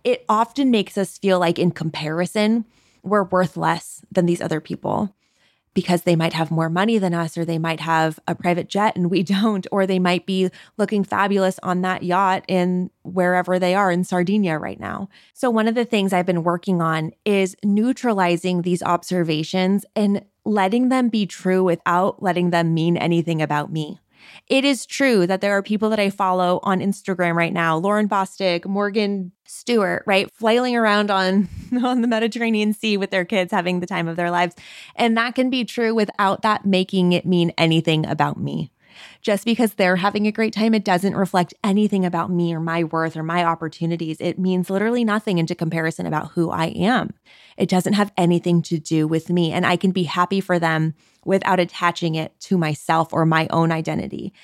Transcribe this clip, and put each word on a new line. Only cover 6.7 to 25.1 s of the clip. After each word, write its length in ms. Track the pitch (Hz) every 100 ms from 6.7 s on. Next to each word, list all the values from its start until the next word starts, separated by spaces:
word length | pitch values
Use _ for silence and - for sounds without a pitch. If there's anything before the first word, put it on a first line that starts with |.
| 175 214 220
than 160 | 185
us, 240 | 170 165 175
or 60 |
they 120 | 165 165
might 220 | 165 160
have 400 | 165 160 160 156 -
a 80 |
private 340 | 170 180 175 -
jet 280 | 196 214 -
and 160 | 175
we 100 | 196
<laughs> 120 | 180 196
don't, 260 | 220 196 -
or 160 | 196 190
they 140 | 185
might 260 | 180 180 -
be 240 | 190 185 - - -
looking 280 | 202 208
fabulous 560 | 190 208 196 196 190 -
on 200 | 180 180
that 200 | 185 185
yacht 420 | 175 180 190 190 -
in 420 | 185 180 180 180 _
wherever 560 | - 185 180 180 180 185
they 160 | 180 190
are 160 | 196
in 100 | 175
Sardinia 560 | 180 180 180 214 185 156
right 220 | - -
now. 280 | - - 196 - _
So 160 | - 254
one 180 | 220 220
of 80 | 233
the 80 |
things 280 | 233 214 196
I've 140 | 185 180
been 160 | 175
working 400 | 170 175 - 180
on 300 | 165 160 160 -
is 320 | 214 196 190 -
neutralizing 1000 | 208 202 240 262 247 196 180 170 185 175
these 200 | 175 180
observations 1040 | - 170 - 185 160 156 160 185 185 202 -
and 300 | 220 202 202 - _
letting 440 | 220 208 190 240 254
them 220 | 262 240
be 160 | 220 190
true 360 | - 185 185
without 580 | 185 165 - 175 190 -
letting 300 | 190 170 175
them 240 | 170 165
mean 220 | 165 165 170
anything 440 | 165 170 165 160
about 300 | 147 147 -
me. 300 | 156 151 - _ _ - - -
It 180 | 269
is 220 | 277 247 -
true 400 | - 277